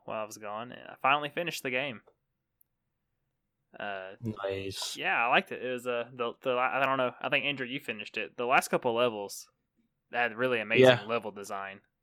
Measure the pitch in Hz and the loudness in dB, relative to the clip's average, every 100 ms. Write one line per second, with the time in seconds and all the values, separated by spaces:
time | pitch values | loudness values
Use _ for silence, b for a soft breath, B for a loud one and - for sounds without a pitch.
0 | - 110 107 107 107 104 123 - - - | -8 -6 -8 -10 -10 -8 -10 -14 -16 0
1 | 131 147 147 156 170 - 135 127 139 104 | 2 4 0 -4 -4 -4 -2 -2 -4 -8
2 | - _ _ _ _ _ _ _ _ _ | -16 _ _ _ _ _ _ _ _ _
3 | _ _ _ _ _ _ _ - 104 98 | _ _ _ _ _ _ _ -12 -10 -8
4 | 95 101 110 104 98 98 98 101 - 139 | -10 -10 -8 -6 -4 -4 -6 -6 -6 -4
5 | 170 160 117 175 - 110 123 123 123 120 | -2 2 4 4 2 -4 -6 -4 -2 -4
6 | 117 127 117 - 131 123 127 127 135 135 | -4 -4 -4 -2 -2 2 2 2 2 2
7 | 123 - 135 147 135 139 120 135 - 107 | 0 -2 -2 0 0 -4 -6 -8 -8 -10
8 | 104 - 95 - 120 147 - 123 123 113 | -8 -8 -8 -4 2 2 4 0 2 2
9 | 123 104 101 - - _ _ _ _ _ | 2 0 -8 -10 -18 _ _ _ _ _
10 | _ 120 120 110 127 117 107 117 127 117 | _ -2 0 2 0 2 4 8 10 8
11 | 104 117 107 101 101 98 98 98 _ _ | 4 -4 -4 -10 -8 -8 -10 -12 _ _